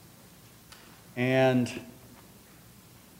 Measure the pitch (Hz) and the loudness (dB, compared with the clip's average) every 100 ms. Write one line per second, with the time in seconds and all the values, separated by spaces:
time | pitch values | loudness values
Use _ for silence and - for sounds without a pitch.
0 | - - - - - - - - - - | -20 -20 -20 -20 -20 -20 -20 -20 -20 -20
1 | - - 127 131 131 127 120 - - - | -14 -4 0 2 4 2 -2 -6 -16 -20
2 | - - - - - - - - - - | -20 -20 -20 -20 -20 -20 -20 -20 -20 -20
3 | - - | -20 -20